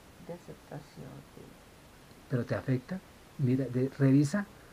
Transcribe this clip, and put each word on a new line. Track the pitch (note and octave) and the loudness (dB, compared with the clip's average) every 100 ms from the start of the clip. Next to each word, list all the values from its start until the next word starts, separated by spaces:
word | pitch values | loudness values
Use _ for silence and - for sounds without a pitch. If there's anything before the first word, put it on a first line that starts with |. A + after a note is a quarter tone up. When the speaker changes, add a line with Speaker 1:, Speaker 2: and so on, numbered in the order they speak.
| - - - | -20 -20 -16
Speaker 1:
de | |
aceptación, | F3 - - - C#3+ C#3+ - C#3 C#3 - - | -16 -16 -18 -14 -16 -14 -18 -16 -16 -20 -20
de | - - - - - - - - - | -20 -20 -20 -20 -20 -20 -20 -20 -4
Speaker 2:
¿Pero | B2 A#2 | -4 -2
te | G#2+ | -2
afecta? | - C3 - F#3+ - - - - | 0 -2 -2 -10 -12 -20 -14 -2
Mira, | B2+ C3 B2+ | 2 2 0
de, | B2+ C3+ | 0 0
revisa | - C3+ C#3 C#3+ G#3 G3+ - - | 4 6 6 6 0 -4 -12 -20